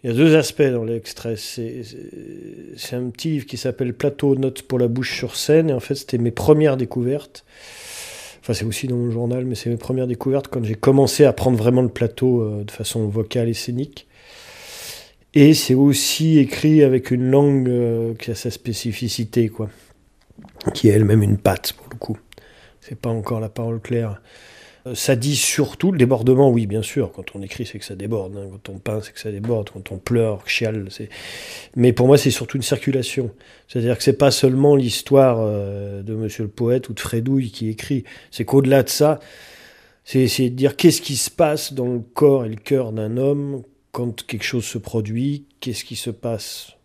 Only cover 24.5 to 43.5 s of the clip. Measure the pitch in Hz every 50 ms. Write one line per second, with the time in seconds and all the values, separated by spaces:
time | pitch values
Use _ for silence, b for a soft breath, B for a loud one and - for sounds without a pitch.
24.5 | B B B B B B B 127 120 - - - 135 117 117 143 143 120 - -
25.5 | - - 143 - - - - 190 190 151 123 123 135 113 113 123 127 131 139 135
26.5 | 120 117 110 98 101 110 104 - - 143 117 87 - - 73 - - 101 98 98
27.5 | - - 117 - - 104 - - 101 95 98 107 113 107 95 92 101 101 98 98
28.5 | 95 104 _ - 95 92 _ 113 107 110 101 - _ - - 110 104 101 104 120
29.5 | 120 110 101 - - 95 92 - 98 95 _ - 123 117 113 110 104 92 - -
30.5 | - - 120 110 110 107 98 98 - - 107 104 B B B B B B B B
31.5 | B B B B B 123 120 123 117 - 123 131 143 139 - 139 117 - 120 -
32.5 | - 139 120 - 143 - - 143 135 131 117 - - 139 123 113 - b b b
33.5 | b b b _ - 127 113 120 120 - - 147 135 - 143 139 - - - 131
34.5 | 127 135 139 147 147 139 127 117 104 - - - 139 139 135 127 117 113 110 107
35.5 | 104 101 101 98 101 101 101 101 101 101 98 107 110 110 110 107 - - 113 101
36.5 | - - 120 117 123 131 127 - 113 - - - - 117 117 131 135 135 127 110
37.5 | - - 110 110 110 107 - - 143 127 - B B B B B - - 117 -
38.5 | - 139 131 127 139 135 123 - - - 147 151 156 147 B B B B B B
39.5 | B B B B B B B B B B B - - 131 131 117 - - 131 123
40.5 | 123 127 135 139 - - - 170 - - - - 139 123 - - _ - 170 151
41.5 | 151 147 - - 139 131 123 123 123 120 113 _ _ - 151 143 139 135 120 110
42.5 | 110 107 _ - 139 131 127 113 110 110 107 107 117 123 131 139 143 143 143 143